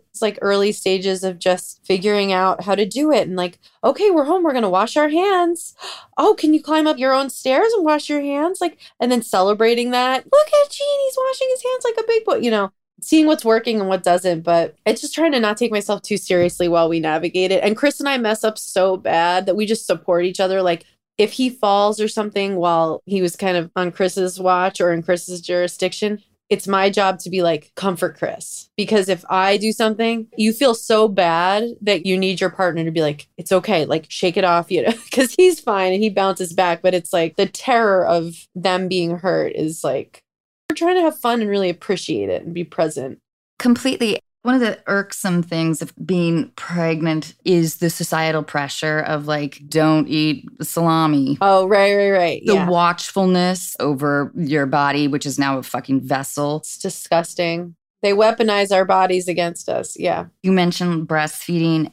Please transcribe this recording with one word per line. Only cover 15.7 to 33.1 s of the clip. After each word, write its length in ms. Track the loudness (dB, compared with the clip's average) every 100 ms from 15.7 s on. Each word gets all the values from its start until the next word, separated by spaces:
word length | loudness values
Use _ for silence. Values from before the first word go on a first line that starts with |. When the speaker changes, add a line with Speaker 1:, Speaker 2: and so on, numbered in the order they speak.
Speaker 1:
myself 300 | -2 -2 -4
too 140 | -4 -6
seriously 540 | 0 2 2 0 2
while 180 | 2 2
we 140 | 0
navigate 500 | -2 -2 -2 0 0
it. 100 | 2
And 140 | 0 2
Chris 240 | 0 0
and 80 | -4
I 100 | -2
mess 280 | -2 0 -2
up 120 | -4
so 380 | -4 0 0 0
bad 500 | 0 2 2 0 0
that 120 | -2
we 80 | 0
just 200 | -2 -2
support 380 | -4 0 0
each 160 | 0 -2
other. 220 | 0 0
Like, 240 | 0 -2 _ _ _ -2
if 160 | 0
he 160 | 0 -4
falls 500 | 0 0 2 2 0
or 80 | -4
something 480 | -4 -4 -4 -4 -2
while 460 | 0 2 0 -4 -4
he 160 | -2
was 140 | -2 -2
kind 220 | -2 -2
of 120 | -2 -4
on 160 | -4
Chris's 480 | -2 -2 -2 -4 -2
watch 400 | 0 2 0 0
or 140 | 0
in 100 | 0
Chris's 380 | -2 -4 -4 -12
jurisdiction, 840 | -4 -2 -2 -2 -6 -2 -6 -6 _ _ -4
it's 180 | -4 0
my 220 | 2 2
job 300 | 2 0 0
to 100 | -4
be 120 | 0
like, 280 | 0 0 -6 -4
"Comfort 420 | -4 -2 -4 -4
Chris." 520 | -8 -8 -14 -16 -14 -6
Because 320 | 0 2 2
if 160 | -2 -2
I 280 | 0 2 2
do 160 | 0
something, 540 | 0 -2 0 -2 -4 -6 -2
you 160 | 0
feel 200 | 2 2
so 340 | 2 2 2 2
bad 600 | 2 2 2 2 0 -2 -4
that 240 | -2 0 0
you 120 | 0
need 220 | 0 0
your 100 | -2
partner 360 | 0 -2 0 -2
to 60 |
be 100 | 0
like, 260 | -2